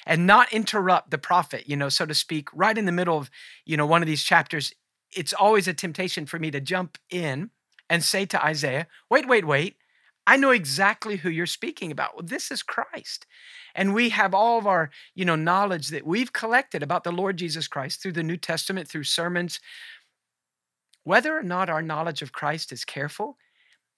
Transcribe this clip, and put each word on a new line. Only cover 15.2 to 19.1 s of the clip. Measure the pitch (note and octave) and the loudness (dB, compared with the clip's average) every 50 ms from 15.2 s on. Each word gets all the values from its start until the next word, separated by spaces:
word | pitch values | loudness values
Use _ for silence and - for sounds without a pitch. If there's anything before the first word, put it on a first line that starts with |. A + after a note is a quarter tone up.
| F#3 | 0
know, | F3+ E3 | 0 2
knowledge | D#3 D#3 E3+ F3+ F#3+ G3+ G3+ F#3 D#3+ C3+ C3+ | 2 2 2 2 2 2 0 0 -4 -6 -6
that | D#3+ C#3+ - | -8 -8 -4
we've | D#3 F3 A3+ B3+ A#3+ - | -2 -2 -2 -2 -2 -4
collected | - A3+ A3+ A#3 B3+ C4+ - - E3 | -6 -2 0 2 0 0 0 -6 -6
about | D3 C#3+ F3 F3 - | -4 -2 -4 -2 -2
the | F3 | -2
Lord | E3+ F3+ G3 G3 G3 E3 | -4 -2 -2 -2 -2 -4
Jesus | F3+ E3 D3 E3 D3 - | -4 -6 -4 -6 -6 -6
Christ | - C#3+ C3 - - - | -6 -8 -6 -6 -8 -8
through | - F#3+ E3 | -8 -6 -4
the | E3+ D#3+ | -2 -2
New | D#3+ E3+ E3 | -2 -4 -4
Testament, | - - E3 D#3+ - - F#3+ F#3+ D#3 - | -4 -4 -4 -4 -2 -4 -4 -6 -6 -8
through | - D#3+ C#3+ | -8 -8 -4
sermons. | - | -2